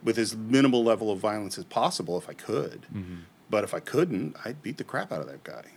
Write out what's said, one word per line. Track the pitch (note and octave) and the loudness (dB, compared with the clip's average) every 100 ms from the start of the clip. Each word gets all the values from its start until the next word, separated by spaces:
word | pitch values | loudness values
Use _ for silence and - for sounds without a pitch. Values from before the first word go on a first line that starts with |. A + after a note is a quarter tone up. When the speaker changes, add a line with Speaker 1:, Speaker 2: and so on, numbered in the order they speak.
Speaker 1:
with | - A2+ | 0 2
as | G#2+ | 2
minimal | A2+ A2 C3+ C3+ B2 | -2 2 6 8 6
level | A#2 G#2+ A2 | 6 4 2
of | G2 | 0
violence | G#2+ G#2+ G2 - | 0 0 -4 -8
as | |
possible | F2 - D3 - E2+ F2 | -4 0 2 0 -2 -4
if | - | -4
I | |
could. | - - G#2+ D2 - - | -12 -4 -2 -2 -8 -12
Speaker 2:
Mm-hmm. | - F2+ F2 E2 _ - | -10 -10 -12 -14 _ -2
Speaker 1:
But | G#2+ | -2
if | G#2 | 0
I | - | -4
couldn't, | - C3 F3 F#2+ - - | -2 0 2 0 -4 -6
I'd | A2 D3 | -10 -8
beat | G2+ - | -8 -8
the | |
crap | - B2+ G2 | -6 -6 -4
out | E2 | -6
of | C2 | -8
that | C#2 | -12
guy. | - - - | -14 -14 -16